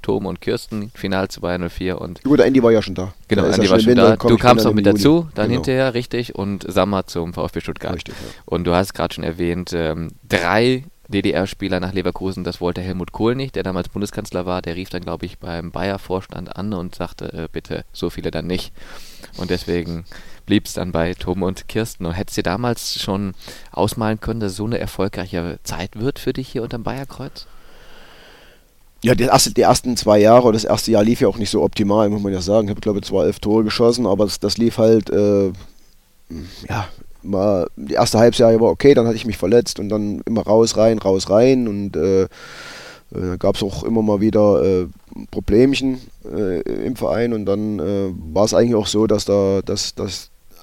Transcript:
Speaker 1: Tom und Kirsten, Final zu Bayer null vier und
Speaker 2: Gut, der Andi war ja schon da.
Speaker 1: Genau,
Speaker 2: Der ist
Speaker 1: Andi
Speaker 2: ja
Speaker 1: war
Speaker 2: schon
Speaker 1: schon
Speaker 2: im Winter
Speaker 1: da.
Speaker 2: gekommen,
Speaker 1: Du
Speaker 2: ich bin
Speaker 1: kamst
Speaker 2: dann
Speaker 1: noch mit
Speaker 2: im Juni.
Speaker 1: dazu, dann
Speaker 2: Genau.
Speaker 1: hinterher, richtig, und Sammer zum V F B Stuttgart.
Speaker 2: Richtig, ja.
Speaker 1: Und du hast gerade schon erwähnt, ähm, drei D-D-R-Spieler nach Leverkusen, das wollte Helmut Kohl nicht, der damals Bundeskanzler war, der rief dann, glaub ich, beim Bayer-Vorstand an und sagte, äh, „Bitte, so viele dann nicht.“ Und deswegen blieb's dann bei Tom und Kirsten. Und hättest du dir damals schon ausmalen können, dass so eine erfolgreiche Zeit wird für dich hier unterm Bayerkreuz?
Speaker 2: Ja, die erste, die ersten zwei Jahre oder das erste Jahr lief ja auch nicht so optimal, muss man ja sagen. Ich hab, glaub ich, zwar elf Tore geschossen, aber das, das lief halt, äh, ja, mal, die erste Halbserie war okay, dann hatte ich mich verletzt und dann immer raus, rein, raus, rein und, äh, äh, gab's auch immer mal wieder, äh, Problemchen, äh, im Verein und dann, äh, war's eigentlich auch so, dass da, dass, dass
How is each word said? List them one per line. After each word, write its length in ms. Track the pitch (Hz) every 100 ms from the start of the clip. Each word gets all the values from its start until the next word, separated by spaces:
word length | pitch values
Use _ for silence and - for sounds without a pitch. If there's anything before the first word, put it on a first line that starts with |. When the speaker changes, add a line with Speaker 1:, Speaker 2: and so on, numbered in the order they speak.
Speaker 1:
Tom 240 | - 110 95
und 140 | 92
Kirsten, 500 | - 117 - 107 104
Final 340 | - 95 95 95
zu 120 | -
Bayer 180 | 90 90
null 100 | 87
vier 300 | - 90 90
und 220 | 85 87
Speaker 2:
Gut, 140 | 131 147
der 80 | -
Andi 160 | 135
war 100 | 117
ja 100 | 110
schon 120 | 101
da. 180 | 92 92 - -
Speaker 1:
Genau, 160 | 101
Speaker 2:
Der 80 | 90
ist 60 | 95
Speaker 1:
Andi 100 | 98
Speaker 2:
ja 40 |
Speaker 1:
war 60 | 95
Speaker 2:
schon 60 |
Speaker 1:
schon 80 | 110
Speaker 2:
im 40 | 123
Winter 100 | 113
Speaker 1:
da. 40 |
Speaker 2:
gekommen, 160 | 110 120
Speaker 1:
Du 60 | 113
Speaker 2:
ich 40 |
bin 60 | 123
Speaker 1:
kamst 160 | 113
Speaker 2:
dann 60 | 113
Speaker 1:
noch 40 | 107
mit 100 | 101
Speaker 2:
im 40 |
Juni. 60 | 104
Speaker 1:
dazu, 260 | 123 165 160
dann 140 | - 107
Speaker 2:
Genau. 60 | 123
Speaker 1:
hinterher, 340 | - 131 131
richtig, 400 | 117 123 120 120
und 300 | - 98 98 -
Sammer 340 | 92 95 98 -
zum 260 | 87 85
V 100 | 87 87
F 60 |
B 80 | -
Stuttgart. 340 | 85 - -
Speaker 2:
Richtig, 200 | 82 -
ja. 140 | - 58 - -
Speaker 1:
Und 180 | 85
du 100 | 87
hast 200 | 87 95
gerade 200 | - 85
schon 100 | -
erwähnt, 480 | 80 82 85 87 87
ähm, 340 | 87 82 80 80 - -
drei 560 | 101 85 104 123 127 151 _ -
D-D-R-Spieler 720 | 98 98 76 98 - 98 92
nach 120 | 92
Leverkusen, 520 | 95 87 - 95 92
das 160 | 90 -
wollte 180 | 87 87
Helmut 320 | 92 92 87
Kohl 220 | - 110
nicht, 200 | 127 135
der 80 | -
damals 260 | 95 92 90
Bundeskanzler 580 | 98 101 - - 92 90
war, 160 | 90
der 140 | 87 85
rief 120 | 92
dann, 140 | 90
glaub 200 | 87 82
ich, 160 | - -
beim 320 | 95 85 85
Bayer-Vorstand 840 | - 95 98 - 92 - - 90 -
an 160 | 101
und 220 | 95 90
sagte, 380 | - 87 - -
äh, 160 | 82 80
„Bitte, 340 | - - 82 -
so 160 | - 87
viele 220 | - 87
dann 160 | 80 82
nicht.“ 260 | 90 - - - - - - - -
Und 140 | 92
deswegen 540 | 90 - 87 85 85 87 - - - -
blieb's 280 | 101 -
dann 180 | - 90
bei 200 | 82 85
Tom 280 | 90 - 90
und 260 | 92 95 -
Kirsten. 380 | 110 113 - 85
Und 60 |
hättest 240 | 87 104 -
du 40 |
dir 80 | 87
damals 500 | 98 120 117 - -
schon 340 | - 98 98 - - - -
ausmalen 480 | - 104 - 110 107
können, 200 | - 113
dass 160 | 104 92
so 80 | 107
eine 120 | 120
erfolgreiche 800 | 104 - 95 - 95 90 85 -
Zeit 340 | - 80 90 -
wird 200 | 123 -
für 140 | -
dich 140 | 127 131
hier 140 | 131
unterm 200 | 117 120
Bayerkreuz? 640 | 101 127 135 - 135 - - - - - - - - - - - - _ _ _ _ _
Speaker 2:
Ja, 120 | 113 120
die 80 |
erste, 280 | 123 135 -
die 100 | -
ersten 340 | 98 123 123 113
zwei 240 | 104 107
Jahre 240 | 104 120
oder 80 | 123
das 120 | 107
erste 280 | 104 107 -
Jahr 100 | 113
lief 180 | 107 120
ja 60 | 117
auch 100 | 101
nicht 140 | 101
so 120 | 104
optimal, 460 | 95 - 101 104 104
muss 140 | 104
man 100 | 101
ja 80 | 95
sagen. 280 | 87 107 104
Ich 60 |
hab, 60 | 104
glaub 160 | 110 101
ich, 60 |
zwar 240 | - 98 80
elf 140 | 104
Tore 240 | 107 107
geschossen, 420 | 107 - 117 120 110
aber 180 | 98
das, 140 | 101 -
das 200 | 101 -
lief 200 | 117 110
halt, 320 | 113 113 -
äh, 380 | 98 104 101 95 95 - - _ _ _ _ - 82 87 - 104
ja, 200 | 107 98 - - -
mal, 440 | - 95 101 98 -
die 200 | - 69
erste 240 | - 117 110
Halbserie 420 | 117 107 117 113
war 100 | 113
okay, 240 | 85 139
dann 120 | 139 117
hatte 100 | 110
ich 100 | 107
mich 120 | 98
verletzt 420 | 90 120 104 -
und 80 | 101
dann 320 | 107 104 90
immer 180 | - 113
raus, 340 | 87 107 113 107
rein, 220 | 110 110
raus, 320 | 98 95 92
rein 360 | 101 127 131 117
und, 300 | 101 101 85
äh, 260 | 90 95
äh, 1160 | 92 - - - - - - - - 92 90 92
gab's 240 | 98 101
auch 180 | 98 -
immer 200 | 110 113
mal 180 | 107 104
wieder, 420 | 107 107 104 85
äh, 240 | 90 92 90 - - - -
Problemchen, 680 | - 98 101 135 131 131 127 127 - -
äh, 280 | 80 98 90
im 340 | - 53 53
Verein 380 | 131 87 92 120
und 120 | 113
dann, 360 | 98 98 107 104
äh, 320 | 87 101 98 85 80
war's 220 | 82 107
eigentlich 220 | 87 120 113
auch 100 | 98
so, 220 | 104 107
dass 160 | 104
da, 380 | - 101 98 98
dass, 320 | - 98 - -
dass 340 | 101 90 - _ - -